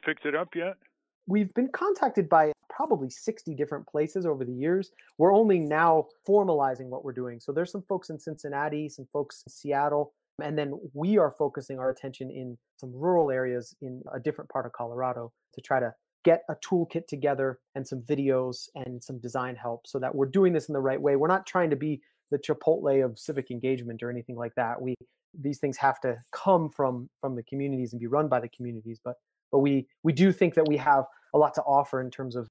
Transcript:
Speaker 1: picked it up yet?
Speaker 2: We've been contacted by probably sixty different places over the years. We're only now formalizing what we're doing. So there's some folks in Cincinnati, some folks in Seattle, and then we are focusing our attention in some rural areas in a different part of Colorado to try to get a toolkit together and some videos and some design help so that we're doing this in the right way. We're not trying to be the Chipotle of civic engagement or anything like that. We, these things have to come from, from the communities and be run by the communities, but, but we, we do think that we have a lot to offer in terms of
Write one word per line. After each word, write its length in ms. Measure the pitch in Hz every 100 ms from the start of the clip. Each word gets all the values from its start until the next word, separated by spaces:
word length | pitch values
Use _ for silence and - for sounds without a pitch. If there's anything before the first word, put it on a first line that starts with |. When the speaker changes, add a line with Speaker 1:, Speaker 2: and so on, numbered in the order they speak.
Speaker 1:
picked 220 | - 151 156
it 80 |
up 140 | 151 180
yet? 200 | 170 175 190 _ _ _ _ -
Speaker 2:
We've 280 | 202 196
been 140 | - 262
contacted 600 | - 415 370 277 - 160
by 240 | 160 156 151 -
probably 400 | - 311 196 131
sixty 460 | - - 220 -
different 320 | 143 147 147 -
places 400 | 151 156 190 170
over 180 | 139
the 80 | 123
years. 400 | 123 151 185 190 _ - -
We're 180 | 170
only 240 | 202 220 185
now 500 | 151 156 165 160 151 _ -
formalizing 600 | 202 190 156 135 131 131
what 120 | 127
we're 100 | 139
doing. 280 | 123 123 117
So 100 | -
there's 200 | 143 175
some 120 | 202 -
folks 220 | 185 -
in 80 | 156
Cincinnati, 720 | - 151 143 143 151 151 151
some 160 | 143 127
folks 320 | 147 143 - -
in 40 |
Seattle, 600 | - 147 139 147 147 147 _ _ -
and 160 | 151 156
then 200 | 143 139 175
we 240 | 139 170 208
are 140 | 151
focusing 480 | - 147 - 131 135
our 100 | 131
attention 420 | 131 135 131 131
in 280 | 135 127 117 _ -
some 140 | 127
rural 380 | 127 170 180 147
areas 440 | 131 131 123 113 -
in 220 | 135 127 135
a 80 | 135
different 300 | 151 - -
part 160 | 139 120
of 60 |
Colorado 600 | - 117 120 127 120 117 _ _
to 80 | -
try 180 | - 135
to 140 | 120 - _ _
get 200 | - 170 -
a 60 |
toolkit 540 | 151 - 180 165 170 165
together 500 | 143 143 135 135 123 _
and 100 | 139
some 160 | 131 131
videos 680 | 117 143 139 131 127 123 - 147
and 260 | 127 123
some 160 | - 127
design 380 | 120 127 127 120
help 320 | 120 117 -
so 100 | 135
that 160 | 127
we're 100 | 135
doing 280 | 135 190 185
this 160 | 165 -
in 40 |
the 80 | 143
right 200 | 135 135
way. 160 | 143 139
We're 100 | 160
not 220 | 190 -
trying 220 | 185 165
to 60 | 139
be 240 | 151 143 _ _ -
the 80 | 143
Chipotle 680 | - 147 - 165 147 135
of 140 | 127 110
civic 320 | - 139 127
engagement 540 | 120 131 131 120 113
or 40 | 120
anything 260 | 123 120 117
like 180 | 120
that. 260 | 127 117 120
We, 140 | 127 123 - _ _ 170
these 220 | 139 139
things 180 | 143 127
have 220 | 135 127
to 160 | 131 117 -
come 400 | - 196 180 156
from, 380 | - 135 123 127 -
from 140 | 139
the 80 | 123
communities 500 | - 139 139 131 120
and 60 | 120
be 80 | 113
run 220 | 143 151
by 100 | 127
the 100 | 117
communities, 520 | - 120 113 113 113
but, 120 | 123 120 _ _ -
but 80 | 139
we, 300 | 143 139 127 _
we 80 | 160
do 180 | 139 190
think 240 | 180 180
that 140 | 160 156
we 80 | 147
have 300 | 147 139 135 _ _
a 40 | 147
lot 160 | 147
to 80 | -
offer 380 | 143 139 139 131
in 80 | 127
terms 280 | - 135 120
of 100 | 113